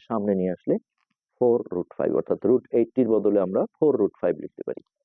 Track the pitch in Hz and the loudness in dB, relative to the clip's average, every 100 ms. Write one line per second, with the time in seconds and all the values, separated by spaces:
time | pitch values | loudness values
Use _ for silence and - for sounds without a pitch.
0 | - 113 104 95 92 87 - 208 _ _ | -4 -4 -2 0 -2 -4 -4 -4 _ _
1 | _ _ _ - 123 117 - 87 - - | _ _ _ 0 2 2 -2 -8 -8 -4
2 | - - - 87 101 123 - 120 117 135 | -2 -2 -2 -2 2 0 0 -2 0 0
3 | 113 107 104 101 92 95 214 - 156 123 | 0 2 2 2 0 -2 -4 0 0 2
4 | 101 - 90 78 73 - - - _ _ | 0 0 -4 -4 -8 -12 -10 -10 _ _